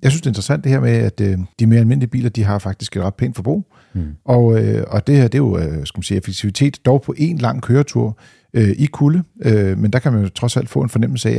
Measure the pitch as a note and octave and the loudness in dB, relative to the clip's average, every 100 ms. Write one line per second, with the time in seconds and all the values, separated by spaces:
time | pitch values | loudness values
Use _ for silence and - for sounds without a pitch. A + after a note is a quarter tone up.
0 | C3+ D#3+ C3+ G2+ - C#3+ C3+ C3 B2 A#2 | 0 0 -2 -4 -2 -2 0 0 2 0
1 | G#2+ - G2+ F#2 F2+ - A2+ A#2 A2+ C#3 | 0 -2 -2 -2 -6 0 4 4 4 2
2 | A#2+ B2+ A#2+ A2+ G#2 G2+ F#2+ F#2+ A2 F#2+ | 0 -2 -4 -2 -2 -2 -4 -8 -8 -4
3 | F#2 - B2+ A#2 G2+ F#3+ - _ _ F#2+ | -4 -2 -4 -4 -4 -4 -6 _ _ -8
4 | D2+ D2 - B2 A#2 A2+ G#2+ G#2+ G#2 G#2+ | -8 -8 0 4 4 4 2 -2 -2 -2
5 | - C#3+ A#2+ C3+ B2+ F2 D#2+ D#2 C#2 - | 2 4 4 2 0 0 -2 -4 -8 -10
6 | - F#2+ F#2+ F#2 G#2 - C#3+ - B2 C3+ | -4 -4 -4 -6 -6 0 -2 0 2 2
7 | - - D#3 D#3+ A#2+ C3 - C3 C#3+ B2 | 0 -2 -2 0 -2 -4 0 2 2 -2
8 | G#2+ A2 _ _ _ A#2+ G#2 - - - | -2 -6 _ _ _ 0 2 2 -2 2
9 | D3 E3+ E3+ - B2 G#2+ G2 F#2+ G#2+ B2+ | 2 2 -2 -4 0 2 2 0 0 0
10 | D3 A2+ F#2+ - A#2+ B2 A#2+ C3+ B2+ A2 | 0 0 -2 -2 -4 -2 -2 -2 -2 -2
11 | A#2+ B2 A2+ | -2 -2 -2